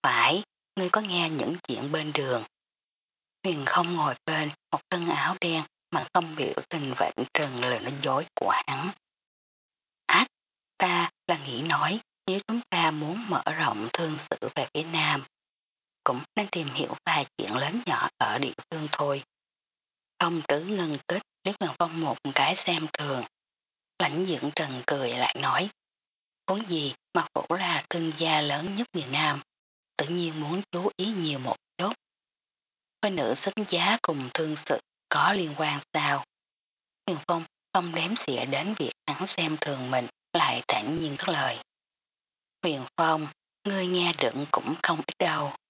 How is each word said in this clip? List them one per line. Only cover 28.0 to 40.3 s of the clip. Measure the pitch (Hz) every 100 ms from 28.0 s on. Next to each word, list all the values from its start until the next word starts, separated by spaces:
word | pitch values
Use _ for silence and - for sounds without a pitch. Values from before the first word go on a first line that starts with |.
| 165 151
gia | 165 156
lớn | 147 143 175 196
nhất | 240
miền | 175 135
Nam, | 143 156 143 - _ _ _ _ -
tự | 143
nhiên | 175 170 156
muốn | 147 180 202
chú | 175 202 -
ý | 196
nhiều | 202 160 139
một | 127 - _ -
chút. | 185 240 _ _ _ _ _ _ _ _ _ _
Với | 208
nữ | 180 120 123
xuất | 202 202 202
giá | 175 180 233
cùng | - 147 127
thương | - 156 151
sự | - 147 _ _ _
có | 147 160
liên | 202 165 143
quan | 151 147 -
sao? | 156 147 143 - _ _ _ _ _ _ _ -
Huyền | 160 -
Phong | 170 160 _ _
không | 190 175 160
đếm | 165 233
xỉa | - 123 127
đến | 139 175 214
việc | 135 - -
hắn | 143 190
xem | - 160 156
thường | 147 135 127
mình, | 127 120 _ _